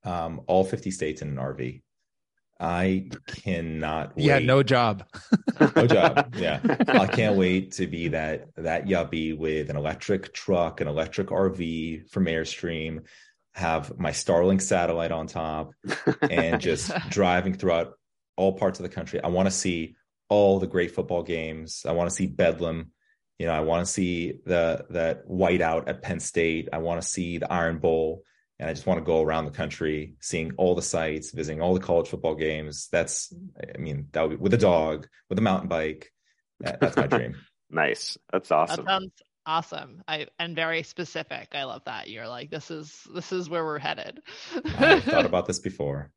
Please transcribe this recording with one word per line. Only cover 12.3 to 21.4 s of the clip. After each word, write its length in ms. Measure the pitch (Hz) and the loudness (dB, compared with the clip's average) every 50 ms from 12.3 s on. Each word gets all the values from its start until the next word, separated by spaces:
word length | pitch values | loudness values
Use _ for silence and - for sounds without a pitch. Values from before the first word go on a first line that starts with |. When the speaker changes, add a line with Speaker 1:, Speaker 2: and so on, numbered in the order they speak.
| 82 80 80 - - - - 87 82 80 80 80 80 78 80 - - - _ _ _ _ _ _ _ | 2 -2 -2 -4 -6 -6 -4 -4 -4 -4 -4 -6 -8 -8 -12 -16 -20 -20 _ _ _ _ _ _ _
Speaker 1:
have 440 | - 92 82 80 80 73 - - | -4 0 0 0 0 -2 -6 -8
my 140 | - 90 76 | -4 -2 -2
Starlink 500 | 73 - - - 87 85 87 95 98 95 | -2 -2 0 4 4 6 6 6 4 4
satellite 500 | 92 - 104 90 87 85 82 85 82 82 82 | 4 2 2 2 2 2 0 0 0 0 -2
on 140 | 80 80 | -2 -4
top, 440 | 80 - 87 80 80 78 78 78 73 - _ - - - - - - - - - 147 | -4 -6 -4 -4 -4 -4 -4 -6 -8 -12 _ -8 -8 -8 -2 0 -2 0 2 0 0
and 300 | - - - 82 - - | 2 2 2 2 0 0
Speaker 3:
<laughs> 80 | - 87 | 0 0
Speaker 1:
just 200 | 78 71 - - | 0 0 -2 -4
Speaker 3:
Yeah. 140 | - - - - | -4 -6 -6 -4
Speaker 1:
driving 440 | - 101 95 90 90 90 92 98 92 | 0 2 4 4 4 4 2 0 -4
throughout 400 | - - 92 85 82 85 - - _ _ _ _ _ _ _ _ | 0 0 2 2 2 0 -4 -8 _ _ _ _ _ _ _ _
all 180 | - 95 98 95 | 2 2 2 2
parts 220 | - 107 95 92 - | 2 0 0 0 -2
of 40 | 92 | -10
the 60 | 87 | -8
country. 320 | - 95 80 - - - | -8 -10 -10 -6 -6 -4
I 60 | - | -2
wanna 240 | 85 87 90 95 95 | 0 2 4 4 2
see 440 | 95 - - 95 87 82 80 78 - _ _ _ _ _ _ _ | 2 0 0 0 0 -2 -4 -8 -10 _ _ _ _ _ _ _
all 300 | 104 104 101 98 98 95 | 4 6 8 6 6 4
the 80 | 92 | 2
great 240 | 82 - 90 87 87 | 0 2 0 0 2
football 320 | - - 90 - 87 87 82 | -2 -4 -4 -2 -2 -4 -2
games. 640 | 85 85 80 | -2 -4 -4